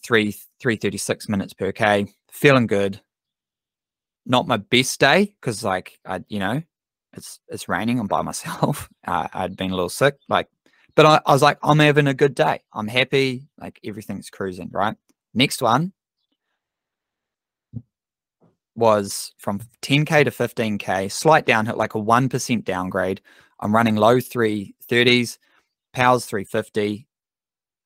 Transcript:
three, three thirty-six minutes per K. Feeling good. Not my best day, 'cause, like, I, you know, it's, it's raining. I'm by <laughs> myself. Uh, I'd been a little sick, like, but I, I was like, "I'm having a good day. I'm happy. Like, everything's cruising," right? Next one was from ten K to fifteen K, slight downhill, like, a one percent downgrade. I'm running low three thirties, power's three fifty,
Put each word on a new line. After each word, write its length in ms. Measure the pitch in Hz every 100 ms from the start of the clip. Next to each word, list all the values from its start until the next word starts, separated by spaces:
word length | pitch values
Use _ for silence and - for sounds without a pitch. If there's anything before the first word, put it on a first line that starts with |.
three, 340 | - 113 104 - - _
three 160 | 127 107
thirty-six 520 | 104 98 - 107 -
minutes 260 | 101 -
per 180 | - 95
K. 400 | - 107 104 101 _ _
Feeling 360 | - 147 131 110
good. 340 | 101 98 98 _ _ _ _ _ _ _ _ _ _ _ _ -
Not 200 | 127 -
my 120 | 113
best 420 | - 120 131 -
day, 340 | 139 170 202 _
'cause, 240 | - 107
like, 340 | 110 92 - _
I, 180 | - 92 -
you 100 | 104
know, 240 | 95 135 - _ _ _ _
it's, 260 | - - - -
it's 200 | - -
raining. 300 | 90 113 123
I'm 80 | 101
by 140 | 78
<laughs> 80 | 80
myself. 580 | - 165 - - - - _ -
Uh, 220 | 87 -
I'd 240 | - 92 95
been 140 | 95
a 40 |
little 140 | 92 87
sick, 280 | - 135 147 -
like, 200 | 101 - _ _ _ _
but 120 | - 156
I, 140 | 156
I 80 | -
was 100 | 139
like, 160 | 143 -
"I'm 160 | - 151
having 280 | 151 143 143
a 40 |
good 200 | 131 143
day. 260 | 131 156 - _
I'm 140 | - 107
happy. 600 | 123 127 139 135 127 143 _
Like, 240 | 92 -
everything's 440 | 110 104 107 98 -
cruising," 380 | - 98 92 85
right? 240 | 87 104 - _ _ _
Next 300 | 113 135 -
one 300 | 120 127 180 - _ _ _ _ _ _ _ _ _ _ _ _ _ _ _ _ _ - - _ _ _ _ _ _ _ _
was 580 | - 117 104 101 - - _
from 220 | - 101 - _
ten 240 | - 143
K 200 | 151 156
to 60 | 127
fifteen 460 | - 120 - 110 101
K, 320 | - 95 98
slight 380 | - 160 156 131
downhill, 300 | 113 110 -
like, 180 | 110
a 40 | 110
one 300 | 104 117 131
percent 360 | 127 - 113
downgrade. 560 | 101 92 92 92 92 98 _ _ _ -
I'm 140 | 101
running 220 | 110 117 107
low 240 | 107 127
three 540 | - 123 110 107 98 - -
thirties, 500 | 120 120 123 120 - _ _ _ _ _
power's 340 | - 127 123 -
three 180 | 104
fifty, 640 | - 110 107 107 104 104 - _ _ _ _ _ _ _